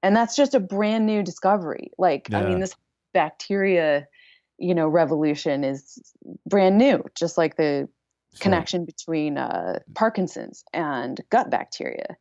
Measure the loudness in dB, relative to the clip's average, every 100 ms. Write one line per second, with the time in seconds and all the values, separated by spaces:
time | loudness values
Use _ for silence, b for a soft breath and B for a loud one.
0 | 4 4 2 2 2 2 0 -2 0 2
1 | 2 0 -2 -2 0 0 0 -8 -10 0
2 | 2 2 -2 -2 0 0 -2 -8 _ _
3 | _ 0 0 -4 -4 0 2 2 2 0
4 | -2 b b b b _ -2 2 4 4
5 | 2 2 0 0 -2 -2 -2 -4 -10 -20
6 | -20 _ -20 -16 0 4 4 6 6 4
7 | -2 -6 -4 0 0 2 0 0 -4 _
8 | _ _ _ -4 0 0 0 -6 -6 -12
9 | -6 -4 -2 -4 -4 -4 -4 -8 -10 -2
10 | -2 0 -4 -6 -14 -16 _ -6 -4 -4
11 | -6 -10 0 0 0 -4 -6 -10 -10 -8
12 | -12 -14